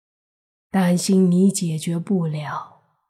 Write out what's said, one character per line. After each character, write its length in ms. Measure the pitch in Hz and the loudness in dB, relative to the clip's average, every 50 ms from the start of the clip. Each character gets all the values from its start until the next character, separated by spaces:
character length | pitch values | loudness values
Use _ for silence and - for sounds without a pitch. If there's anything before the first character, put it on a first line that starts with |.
| _ _ _ _ _ _ _ _ _ _ _ _ _ _ | _ _ _ _ _ _ _ _ _ _ _ _ _ _
担 260 | - 190 185 175 180 | -2 0 2 2 2
心 340 | 175 - - 190 190 185 180 | 0 2 2 4 4 4 4
你 200 | 175 180 190 196 | 4 4 4 2
解 280 | 190 - 180 165 156 156 | 2 0 -4 -4 -4 -4
决 200 | - 170 170 170 | -4 -4 -4 -4
不 280 | 165 - 202 180 165 | -2 -2 -2 -2 -2
了， 560 | 160 151 151 151 139 - - - - - _ _ _ _ _ _ _ | -2 -6 -6 -8 -8 -10 -10 -12 -14 -20 _ _ _ _ _ _ _